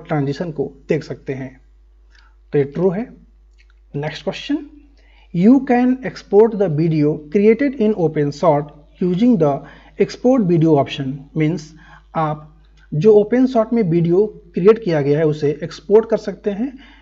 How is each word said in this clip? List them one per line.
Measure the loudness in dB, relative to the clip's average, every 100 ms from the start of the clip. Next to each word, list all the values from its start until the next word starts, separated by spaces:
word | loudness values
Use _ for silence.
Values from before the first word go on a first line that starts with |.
| -4
ट्रांजिशन | -4 -4 -6 -8
को | -6 -8 -10 -4
देख | -4
सकते | -4 -14 -10
हैं, | -10 -12 -16 _ _ _ _ _ _ _ _ _
तो | -2
ये |
ट्रू | -2 -2 -2
है। | -2 -8 -16 -20 _ _ _ _ _ _ -6
नेक्स्ट | -6 -6
क्वेश्चन, | -10 -10 -8 -8 -8 -20 -20 _ _ _ _ 2
you | 4 4 4
can | 0 2 -2 -6
export | -12 2 4 4 2
the | -2 0
video | 0 2 0 -2 -4 2
created | 2 2 -2 -2
in | -2 0 -2
open | -2 -4 0
shot | 0 0 -2 -14 _ _
using | -4 0 2 2
the | 0 -2 -8 -20 -20 -4
export | -4 0 0 2 2
video | 2 4 2
option, | 0 -4 -8 -10 -10 -4
means | -2 -4 -10 -20 -20 -20 _ -6
आप | -4 -6 -14 _ _ _ _
जो | 0 4
ओपन | 4 4 2 2
शॉट | 0 0
में | -2
वीडियो | 0 0 2 0 0 -6 -10
क्रिएट | 2 4 4
किया | 0 -2
गया | 0 0
है | 0
उसे | 0 -4 -4
एक्सपोर्ट | -10 -12 2 2 2
कर | -4
सकते | -4 -8 -8
हैं | -6 -8 -10 -20 -20